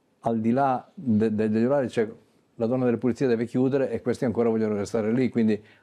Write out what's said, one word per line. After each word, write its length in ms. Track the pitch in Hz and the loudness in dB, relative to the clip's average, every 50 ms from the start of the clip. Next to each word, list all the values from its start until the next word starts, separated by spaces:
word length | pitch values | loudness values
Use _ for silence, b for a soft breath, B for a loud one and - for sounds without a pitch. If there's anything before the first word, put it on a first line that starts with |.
| _ _ _ _ | _ _ _ _
al 200 | - 117 117 113 | -4 -2 -2 0
di 100 | 110 113 | 0 0
là 360 | 120 135 139 135 127 120 - - | 2 2 2 0 0 -2 -6 -10
de-, 420 | _ - 160 123 107 104 110 113 107 | _ -6 -2 0 2 2 2 2 2
de-, 140 | 104 110 107 | 0 0 0
degli 160 | 107 110 113 | 2 2 2
orari, 240 | 127 143 143 127 113 | 2 2 0 0 0
cioè 220 | - 120 110 110 113 - _ _ _ _ _ _ _ | -2 -2 -2 -2 -6 -12 _ _ _ _ _ _ _
la 100 | - 117 | -4 -2
donna 180 | 113 127 131 127 | -2 0 0 0
delle 140 | 123 117 107 | 0 0 0
pulizie 280 | 131 123 113 - 143 | 0 -2 0 0 0
deve 200 | 127 117 113 120 | 0 2 0 0
chiudere 440 | 120 - 127 131 135 139 139 131 113 | -2 0 0 0 2 2 0 0 -2
e 100 | 113 110 | -4 -4
questi 240 | - 123 113 - 139 | -4 -4 -4 -2 -2
ancora 240 | 120 95 117 117 117 | -2 0 0 0 2
vogliono 260 | 113 113 110 107 107 | 2 0 0 0 -2
restare 380 | 101 101 95 - 113 104 107 | -2 -4 -4 -2 -2 0 0
lì, 160 | 117 131 127 110 | 0 0 0 0
quindi 320 | - 120 113 107 104 101 b b b b | 0 2 2 2 2 0 b b b b